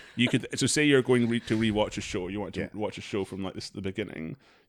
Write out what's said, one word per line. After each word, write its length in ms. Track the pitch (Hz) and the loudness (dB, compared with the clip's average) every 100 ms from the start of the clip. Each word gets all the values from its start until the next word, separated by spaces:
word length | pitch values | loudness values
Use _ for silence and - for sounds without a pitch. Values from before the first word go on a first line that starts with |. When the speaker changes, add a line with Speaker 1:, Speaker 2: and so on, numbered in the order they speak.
| - - | -8 0
Speaker 1:
you 120 | 120 | 2
could, 180 | 127 - - | 2 -2 0
so 80 | 135 | 2
say 180 | 151 151 | 4 6
you're 160 | 135 | 6
going 260 | 123 123 117 | 6 4 4
re-, 120 | 117 | 0
to 160 | - 110 | 0 2
rewatch 400 | 113 104 98 - | 2 2 0 -2
a 40 | |
show, 260 | - 98 90 | -6 -4 -4
you 100 | 101 | -6
want 140 | 95 | -6
to 80 | 95 | -6
Speaker 2:
Yeah. 60 | 80 | -6
Speaker 1:
watch 240 | 98 104 - | -4 -6 -6
a 40 | |
show 240 | - 104 95 | -4 -4 -2
from, 180 | 98 | -4
like, 100 | 92 - | -6 -8
this, 140 | - | -10
the 100 | 101 | -8
beginning, 560 | 98 101 92 - 80 - _ _ | -6 -6 -6 -6 -10 -10 _ _